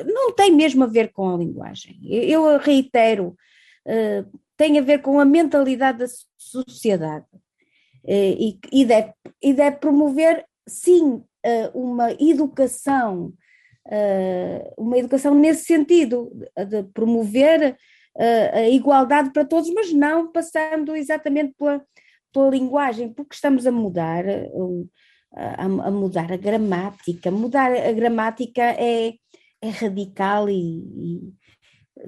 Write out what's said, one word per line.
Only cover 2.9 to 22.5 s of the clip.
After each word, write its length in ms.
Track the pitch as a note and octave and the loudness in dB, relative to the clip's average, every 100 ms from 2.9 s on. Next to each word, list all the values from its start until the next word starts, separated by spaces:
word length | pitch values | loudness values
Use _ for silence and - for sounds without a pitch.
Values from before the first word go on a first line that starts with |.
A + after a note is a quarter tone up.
| B3 A3+ G#3+ F3+ - _ _ _ _ - | 2 2 2 -4 -10 _ _ _ _ -6
eh, 400 | A3+ A3 G3+ G3+ - _ - | -4 -2 -4 -8 -18 _ 0
tem 220 | D4+ D4 | 2 4
a 20 | |
ver 220 | C4 D4 | 4 2
com 160 | C4+ C#4+ | 2 4
a 60 | C#4 | 6
mentalidade 720 | D#4 D#4+ C#4+ C4+ B3 C4+ A#3 | 6 4 2 2 0 0 -2
da 80 | B3 | -8
so-, 200 | - - _ - B3+ B3+ | -10 -20 _ -16 -12 -12
sociedade. 600 | - A3+ F#3 D#3 D3+ - _ _ _ _ _ _ _ | -6 -2 -2 -2 -10 -14 _ _ _ _ _ _ _
Eh, 320 | - G3+ G3 - | -4 0 0 0
e, 200 | A3 - - | -4 -6 -2
e 140 | C4+ A#3+ | 2 4
deve, 280 | A3+ A3 - - _ | 4 0 -10 -20 _
e 140 | C4+ | -2
deve 240 | C4 C#4+ C#4+ | 2 2 0
promover, 680 | D4+ C#4+ D4+ C4+ D#4+ E4 - _ - | 0 2 2 2 2 2 -4 _ -20
sim, 540 | - - F4+ D4+ A#3 - _ A3+ | -4 4 4 4 -2 -8 _ -2
eh, 240 | A#3 A3 | -2 -2
uma 360 | - B3 A#3+ A#3 | -6 -6 -2 -2
educação, 1200 | - D4+ C#4+ D4 C#4 C4 - - C4+ A3+ F#3 E3+ - _ _ _ _ - | 2 2 2 0 0 -2 -2 -2 -2 -2 -4 -8 -14 _ _ _ _ -8
eh, 840 | G#3+ G#3 G3 F#3 F3+ F3+ F3+ - - | -2 0 0 -2 -4 -6 -8 -12 -10
uma 200 | A3 B3 | -2 0
educação 380 | A#3+ C4+ C#4+ C#4+ | 0 0 2 4
nesse 300 | D4+ D#4 - | 4 2 0
sentido, 680 | E4 D4 F4 C4+ A#3+ A#3 - - - G3 | 0 4 4 4 -2 -6 -14 -14 -10 -6
de 140 | G#3+ F#3+ | -6 -6
promover, 840 | - A3+ A#3 G#3+ A3 C#4+ D#4+ D4 B3+ _ _ _ - | -4 0 0 0 2 4 4 2 -2 _ _ _ -2
eh, 420 | A#3 A#3 G3+ G#3 | 0 2 2 2
a 80 | A3+ | 2
igualdade 600 | C4 C4+ C4+ B3+ C#4+ C#4 | 2 4 4 4 2 0
para 120 | D4 | -2
todos, 260 | D4 D#4+ E4 | 0 0 -2
mas 180 | F#4 G4 | -4 -2
não 400 | D4 D4 D#4+ E4 | 0 0 0 -2
passando 640 | E4 E4 D#4+ D#4 D#4 D4 D#4 | -6 -4 -4 -4 -4 -6 -6
exatamente 580 | C#4 D#4 D4+ C#4+ D4 - | -4 -4 -2 -2 -4 -4
pela, 260 | D4 C#4+ C#4+ _ _ _ _ | -4 -4 -8 _ _ _ _
pela 180 | C4+ | 0
linguagem, 640 | C4+ | 2